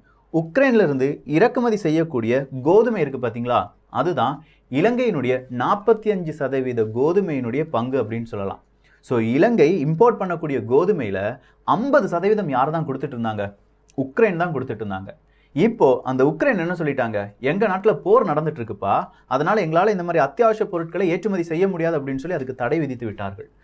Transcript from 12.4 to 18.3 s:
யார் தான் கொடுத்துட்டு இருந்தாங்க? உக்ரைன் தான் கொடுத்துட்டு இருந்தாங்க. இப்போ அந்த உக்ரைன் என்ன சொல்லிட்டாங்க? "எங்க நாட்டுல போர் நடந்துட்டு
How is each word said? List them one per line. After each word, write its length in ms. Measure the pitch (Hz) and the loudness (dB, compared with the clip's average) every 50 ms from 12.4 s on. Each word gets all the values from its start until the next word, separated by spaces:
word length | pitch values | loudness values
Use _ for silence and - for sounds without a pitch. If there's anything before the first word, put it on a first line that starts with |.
| 156 147 | 0 -2
யார் 220 | 135 123 131 151 | 0 0 0 0
தான் 160 | 156 165 160 | 0 -4 -4
கொடுத்துட்டு 280 | 135 131 - - - 123 120 | -4 -6 -6 -6 -8 -6 -4
இருந்தாங்க? 360 | 117 113 110 104 101 98 - _ _ _ _ _ _ _ _ | -4 -4 -4 -4 -6 -6 -8 _ _ _ _ _ _ _ _
உக்ரைன் 400 | - 135 - - - 226 214 175 | -6 -6 -4 2 2 2 2 2
தான் 180 | 165 170 170 160 | 0 -2 -2 -2
கொடுத்துட்டு 300 | 131 120 - 117 107 113 | -4 -6 -6 -8 -8 -6
இருந்தாங்க. 240 | 101 95 95 98 98 - - _ _ _ _ _ _ _ | -8 -8 -8 -10 -14 -18 -20 _ _ _ _ _ _ _
இப்போ 480 | 135 175 233 226 - 185 139 127 - - | 2 2 2 4 4 4 4 4 4 0
அந்த 200 | - 131 127 131 | -4 0 2 2
உக்ரைன் 340 | 147 160 156 - 285 247 190 | 2 2 2 0 0 0 0
என்ன 140 | 165 170 180 | 0 -2 -4
சொல்லிட்டாங்க? 640 | 165 165 147 139 135 120 113 107 101 101 104 - _ | -2 -2 -4 -2 -2 -2 -2 -2 -4 -4 -6 -10 _
"எங்க 260 | 117 131 156 202 226 | -4 -2 0 0 0
நாட்டுல 280 | 214 185 190 196 220 202 | 0 0 0 2 0 0
போர் 320 | 151 156 170 208 247 240 | 0 2 4 4 4 4
நடந்துட்டு 300 | 185 | 4